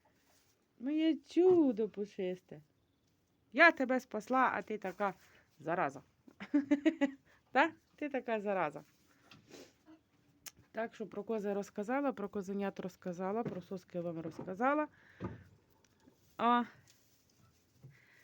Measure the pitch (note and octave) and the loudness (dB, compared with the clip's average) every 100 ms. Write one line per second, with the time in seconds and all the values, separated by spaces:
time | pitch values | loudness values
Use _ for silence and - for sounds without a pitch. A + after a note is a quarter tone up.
0 | _ _ _ _ _ _ _ _ B3+ D#4 | _ _ _ _ _ _ _ _ -4 2
1 | D#4+ D#4+ - E4 F#4 F4 C#4 G#3+ G#3+ G3 | 2 0 0 6 8 8 6 2 -2 -4
2 | G3+ - F#3 F3+ _ D3+ - _ _ _ | -8 -4 -4 -4 _ -20 -20 _ _ _
3 | _ _ _ _ _ A#3+ E4+ D#4+ B3 B3+ | _ _ _ _ _ 6 6 6 0 0
4 | - G#3+ - C4 B3 - G3+ G#3+ F#3+ F3+ | -2 -8 -2 2 2 0 -6 -8 -8 -4
5 | G3+ F3+ _ - _ _ D3 F3 D3 C#3+ | -4 -4 _ -20 _ _ -4 -2 -2 -4
6 | - _ - - - D4 C#4+ C#4+ D#4+ D#4+ | -16 _ -20 -18 -2 0 2 2 2 2
7 | C#4 - _ _ _ B3+ D#4+ - _ _ | -2 -2 _ _ _ 2 2 0 _ _
8 | D4 C4 A#3 A3 G3+ F#3+ D3+ D3+ - _ | -6 -6 -4 -2 -2 -2 -2 -4 -16 _
9 | _ _ _ - _ - - _ - D#4+ | _ _ _ -20 _ -20 -20 _ -20 -20
10 | _ _ _ _ - - _ A3 A3+ - | _ _ _ _ -20 -20 _ -8 -8 -8
11 | G3+ G3+ G3 A3 G3+ G3+ F#3+ - G#3 C4+ | -10 -8 -6 -4 -2 -4 -6 -6 -2 0
12 | C#4 - G3+ G#3 F#3+ G3+ G3 F#3+ F#3 - | -2 -2 -6 -6 -6 -4 -4 -6 -10 -8
13 | F#3 E3+ F#3+ A3 A3+ F#3 - F#3 - F3+ | -8 -6 -4 -4 -4 -8 -10 -12 -8 -6
14 | E3+ E3 D#3+ - F3 F#3+ C4 D4 D4+ _ | -6 -6 -8 -10 -10 -2 0 0 -2 _
15 | - - - - - _ _ _ _ _ | -20 -12 -10 -10 -18 _ _ _ _ _
16 | _ _ _ - A#3 A#3+ A#3 - _ _ | _ _ _ -2 2 2 0 -10 _ _
17 | _ _ _ _ _ _ _ _ - - | _ _ _ _ _ _ _ _ -20 -20
18 | _ _ | _ _